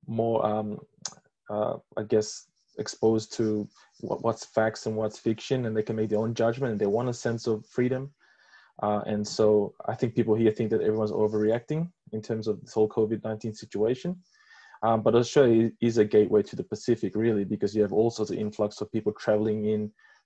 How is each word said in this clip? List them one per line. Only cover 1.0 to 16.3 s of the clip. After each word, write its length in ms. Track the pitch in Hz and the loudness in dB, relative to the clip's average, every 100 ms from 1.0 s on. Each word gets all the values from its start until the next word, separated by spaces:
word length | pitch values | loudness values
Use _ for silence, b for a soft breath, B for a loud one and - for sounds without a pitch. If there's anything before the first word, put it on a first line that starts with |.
| - - _ _ _ | -16 -16 _ _ _
uh, 260 | 104 107 - _ - | -4 -2 -4 _ -10
I 80 | |
guess, 440 | 107 107 107 - - _ _ - | 0 0 0 -8 -20 _ _ -10
exposed 540 | 107 - 113 113 110 | -10 0 2 2 -2
to 340 | - 110 107 101 b b _ | -4 -2 -2 -4 b b _
what, 220 | 98 - | -8 -4
what's 240 | 117 110 - | -2 -4 -4
facts 400 | - 110 110 - | 0 0 -2 -6
and 100 | 110 | -4
what's 220 | 110 - | -4 -2
fiction, 480 | 117 113 - 131 120 | -4 -4 -2 -2 -2
and 100 | 110 | -2
they 60 | |
can 140 | 107 110 | -2 -2
make 140 | 107 | -2
their 100 | 104 | 0
own 140 | 110 | -2
judgment, 360 | 117 113 120 135 | 0 0 0 -4
and 80 | 107 | 0
they 60 | 101 | 0
want 220 | 107 123 | 0 -2
a 60 | |
sense 340 | 120 120 117 120 | -4 -4 -4 -2
of 180 | 107 - | -4 -4
freedom. 460 | - 123 131 139 _ b b b b b - | -2 0 -2 -6 _ b b b b b -6
Uh, 200 | 104 104 - | -2 -2 -2
and 180 | 107 104 | -4 -4
so 480 | - 107 107 101 - - | 2 4 4 2 -6 -8
I 80 | |
think 200 | 117 123 | -4 -2
people 200 | - 110 | 0 0
here 160 | 110 113 | 4 2
think 200 | 107 113 | 2 -2
that 100 | 107 | 0
everyone's 320 | 107 110 107 | 0 0 -2
overreacting 760 | 104 107 107 107 117 - 156 170 _ - | 0 0 2 2 0 -2 -4 -4 _ -10
in 100 | 110 | -10
terms 260 | - 113 107 | -6 -4 -4
of 120 | 98 | -6
this 120 | - | -4
whole 160 | - 107 | 0 0
covid 340 | 113 110 113 | 2 0 -2
nineteen 320 | 110 107 113 | -4 -6 -8
situation. 600 | 110 - 101 110 127 175 180 B B B B B B | -10 -10 -2 0 0 -4 -8 B B B B B B
Um, 200 | 110 113 | 0 2
but 120 | 110 | 4
Australia 560 | 117 120 147 131 113 113 - | 4 4 6 6 6 4 2
is 180 | 120 113 | 0 4
a 60 | |
gateway 380 | 107 107 104 | 4 6 6